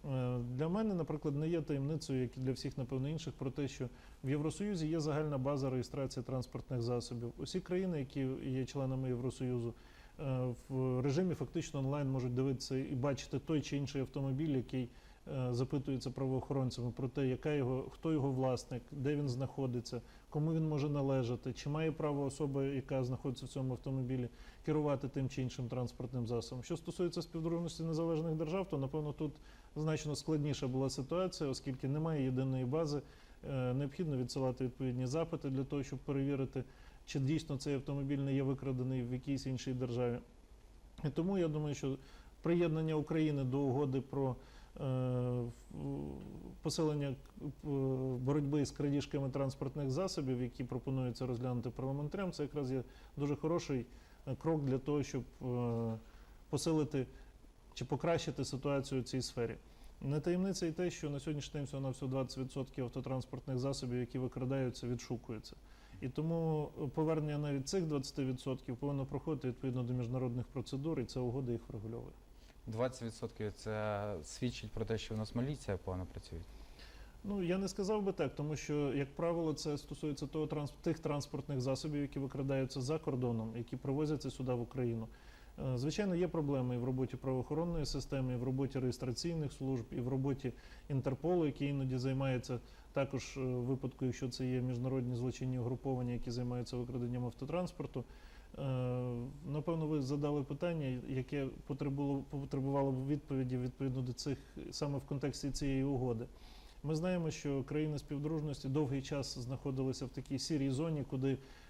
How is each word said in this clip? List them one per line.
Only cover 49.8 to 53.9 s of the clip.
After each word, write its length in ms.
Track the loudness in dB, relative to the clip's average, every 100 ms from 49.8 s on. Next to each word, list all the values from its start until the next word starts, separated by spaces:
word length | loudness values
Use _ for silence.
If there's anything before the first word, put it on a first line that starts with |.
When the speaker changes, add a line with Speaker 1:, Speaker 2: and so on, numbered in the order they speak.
| 0
Speaker 1:
засобів, 500 | 2 0 0 0 2
які 220 | 0 -2
пропонується 600 | -4 -2 0 0 0 0 -2
розглянути 440 | 0 0 0 -2
парламентарям, 600 | -2 -2 0 -2 -2 -2
це 120 | -2
якраз 280 | -2 0 0
є 120 | 0 -2 -12 -12 -2
дуже 180 | 0 2
хороший, 500 | 2 0 2 -2 -2